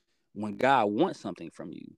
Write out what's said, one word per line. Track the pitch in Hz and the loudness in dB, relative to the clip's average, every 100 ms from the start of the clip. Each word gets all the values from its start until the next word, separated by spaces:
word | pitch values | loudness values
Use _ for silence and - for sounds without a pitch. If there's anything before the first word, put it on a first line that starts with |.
| _ _ _ | _ _ _
When | - 107 101 | -8 -6 0
God | 127 139 107 | 4 4 4
wants | 104 381 - | 4 2 0
something | 104 90 165 | -8 -10 -12
from | - 85 | -12 -14
you, | - - | -14 -16